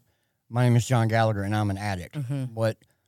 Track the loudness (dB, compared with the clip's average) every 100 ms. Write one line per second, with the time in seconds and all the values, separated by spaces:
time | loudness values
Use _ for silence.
0 | -8 _ _ _ -6 0 4 4 4 0
1 | 2 2 2 0 -2 0 0 -2 -4 -6
2 | -8 -10 -8 -6 -8 -2 -2 -2 _ _